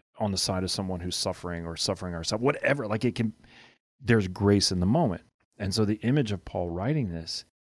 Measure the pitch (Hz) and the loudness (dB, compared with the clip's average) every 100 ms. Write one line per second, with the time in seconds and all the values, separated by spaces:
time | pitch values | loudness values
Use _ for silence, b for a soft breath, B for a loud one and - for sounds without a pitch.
0 | _ - 107 92 - 92 92 - 95 90 | _ -4 -2 -2 -2 -2 -2 -2 -4 -4
1 | 90 85 98 90 90 85 82 82 - 95 | -4 -2 -4 -4 -6 -6 -6 -4 -4 -2
2 | 90 85 - 110 127 143 123 143 110 110 | -4 -6 -4 0 0 2 0 0 0 0
3 | 123 120 113 - B B B B _ _ | 0 0 -2 -4 B B B B _ _
4 | 123 117 92 90 101 101 - 90 90 147 | 2 4 4 2 6 6 4 2 4 4
5 | 143 85 _ _ _ - 98 104 104 107 | 2 -2 _ _ _ -8 -4 0 0 2
6 | 113 147 113 98 - 95 87 85 113 156 | 2 2 0 -2 -6 -4 -4 -2 -2 -2
7 | 107 82 82 - - _ | -2 -6 -8 -10 -12 _